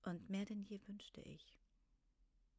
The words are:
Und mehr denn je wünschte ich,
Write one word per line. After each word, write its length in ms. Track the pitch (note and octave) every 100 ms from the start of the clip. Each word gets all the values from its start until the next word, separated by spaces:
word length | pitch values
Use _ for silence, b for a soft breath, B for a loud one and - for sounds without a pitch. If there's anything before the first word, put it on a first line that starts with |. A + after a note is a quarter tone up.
Und 260 | F#3+ F3 -
mehr 160 | G3 G3+
denn 160 | G#3
je 180 | G3 G3+ G3+
wünschte 360 | G3+ - -
ich, 360 | - D3+ - - _ _ _ _ _ _ - - -